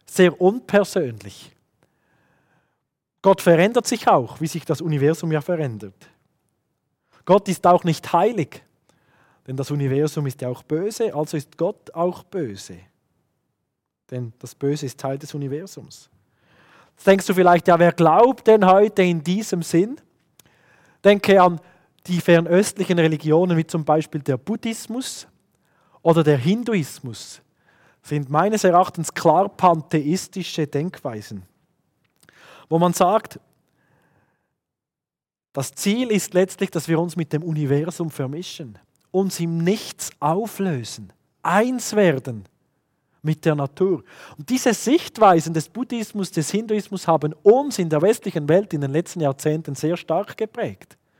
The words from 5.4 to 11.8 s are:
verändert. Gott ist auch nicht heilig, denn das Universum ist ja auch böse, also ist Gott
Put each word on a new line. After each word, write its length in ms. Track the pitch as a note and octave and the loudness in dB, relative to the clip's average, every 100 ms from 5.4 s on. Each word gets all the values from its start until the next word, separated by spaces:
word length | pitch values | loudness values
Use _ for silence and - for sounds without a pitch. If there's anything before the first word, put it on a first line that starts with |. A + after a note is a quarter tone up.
verändert. 680 | C#3 E3+ C#3 G#2+ G2+ - _ _ _ _ _ _ _ _ _ _ _ _ - | -4 -4 -6 -8 -14 -20 _ _ _ _ _ _ _ _ _ _ _ _ 2
Gott 220 | G3 G3+ | 2 2
ist 200 | E3+ F3+ | 0 4
auch 160 | F3+ | 4
nicht 280 | F3 D#3 - | 2 -4 -2
heilig, 520 | E3+ G#3+ A3 C#3 - _ _ _ _ _ _ _ _ - | 0 2 0 -6 -10 _ _ _ _ _ _ _ _ -12
denn 120 | C3 | -10
das 120 | C3+ | -6
Universum 560 | D3 C3+ C3+ D3+ D#3 C#3 | -4 -2 0 -2 -2 -6
ist 160 | - | -6
ja 80 | B2 | -10
auch 140 | B2 | -10
böse, 500 | - D#3 G3+ - A3 | -6 -6 -4 -4 -4
also 240 | C#3+ D3+ D#3 | -4 -6 -6
ist 200 | - - | -10 -6
Gott 360 | F3 G#3+ | -6 -6